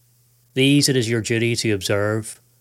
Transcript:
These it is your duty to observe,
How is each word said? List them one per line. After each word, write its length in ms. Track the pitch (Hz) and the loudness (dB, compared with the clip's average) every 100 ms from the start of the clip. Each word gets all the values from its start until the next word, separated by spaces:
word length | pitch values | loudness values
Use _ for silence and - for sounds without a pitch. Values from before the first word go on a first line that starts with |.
| _ _ _ _ _ | _ _ _ _ _
These 340 | 131 135 143 143 | 0 4 4 2
it 80 | 131 | 0
is 140 | 113 | 0
your 120 | 117 | -2
duty 340 | 101 113 117 117 | -2 0 0 -2
to 160 | 113 | -2
observe, 680 | 101 92 101 104 110 110 - _ _ | -2 -2 -2 0 -2 -6 -14 _ _